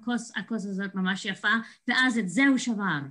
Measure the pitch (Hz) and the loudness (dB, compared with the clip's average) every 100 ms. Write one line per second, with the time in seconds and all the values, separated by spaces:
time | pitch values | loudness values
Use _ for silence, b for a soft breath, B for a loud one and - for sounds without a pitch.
0 | 240 240 - 226 190 226 196 190 196 190 | -4 -4 -4 -8 -6 -6 -4 -4 -4 -2
1 | 185 190 208 185 208 226 226 B - 247 | 0 0 -4 -2 0 0 -2 B -2 2
2 | 262 233 185 180 277 254 247 208 196 151 | 2 2 0 4 4 4 2 0 0 -2
3 | 135 | -4